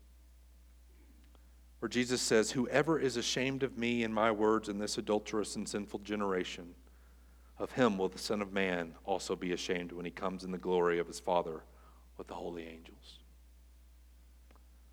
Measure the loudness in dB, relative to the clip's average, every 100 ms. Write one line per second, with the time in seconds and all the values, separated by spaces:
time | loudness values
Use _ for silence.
0 | -20 -20 -20 -20 -20 -20 -20 -20 -20 -20
1 | -20 -20 -20 -20 -20 -20 -20 -8 -2 0
2 | 2 0 4 4 4 2 2 2 4 2
3 | 2 0 -2 0 0 0 -4 -2 0 2
4 | 2 4 4 6 4 4 2 -4 -4 -4
5 | 0 0 2 -4 -2 -4 -6 -6 -6 -8
6 | -4 -2 0 0 -2 -6 -12 -18 -20 -20
7 | -20 -20 -20 -20 -20 -8 -6 4 4 4
8 | 0 -2 -4 -2 -2 0 2 0 -2 -8
9 | -4 -4 -2 -4 -2 -2 -2 -2 -4 -6
10 | -8 -4 -4 -4 -6 -6 2 4 4 4
11 | 0 -4 0 2 2 -6 -12 -20 -20 -20
12 | -20 -16 -12 -8 -8 -8 -10 -14 -18 -20
13 | -20 -20 -20 -20 -20 -20 -20 -20 -20 -20
14 | -20 -20 -20 -20 -20 -20 -20 -20 -20